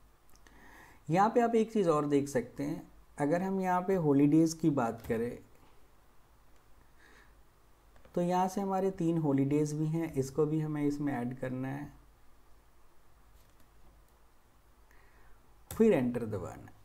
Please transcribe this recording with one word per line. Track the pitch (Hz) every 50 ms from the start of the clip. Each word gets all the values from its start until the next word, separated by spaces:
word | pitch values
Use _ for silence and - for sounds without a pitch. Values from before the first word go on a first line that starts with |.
| - - _ _ _ - - - - - - - - - - - - - - - - 151
यहाँ | 160 185 208 226
पे | 226 240
आप | 233 226 233
एक | 220 214 220 -
चीज़ | 214 185 170
और | 151 151 147
देख | 147 143 139 143 143
सकते | - 120 - - - - 143
हैं, | 147 165 175 - - - - - - - -
अगर | 143 143 170 180
हम | 190 190 196 190
यहाँ | 185 180 180 180
पे | 185 196 196
हॉलीडेज़ | 180 156 147 139 139 147 147 156 160 165 160 160 -
की | 170 156
बात | 139 131 117 113 113 - -
करें | - 113 113 117 123 - - - - - - - - - - - - - - - - - - - - - - - - - - - - - - - - - - - - - - - - - - - - _ - - - - - - - - - - - -
तो | 175
यहाँ | 175 175 180 180 185
से | 185 - 202
हमारे | 196 196 190 190 196 190
तीन | 190 - 165 165 170
हॉलीडेज़ | 165 156 143 135 139 139 139 147 151 151 147 151
भी | 151 156
हैं, | 156 160 165 165 156 143
इसको | 135 131 139 - 156 151
भी | 151 156 156
हमें | 156 151 151 147 147
इसमें | 143 143 143 147 143 123
ऐड | 120 123 123 131 -
करना | 131 131 127 131 131
है, | 131 139 143 - - - - - - - _ - - - - - - - - - - - - - - - - - - - - - - - - - - - - - - - - - - - - - - - - - - - - - _ - _ - - - - - - - - - - - - - - - - - - - - - -
फिर | - - 226 220 180
एंटर | 135 123 120 123 113 117
दबाना | 107 104 92 82 - - - - -
है। | - -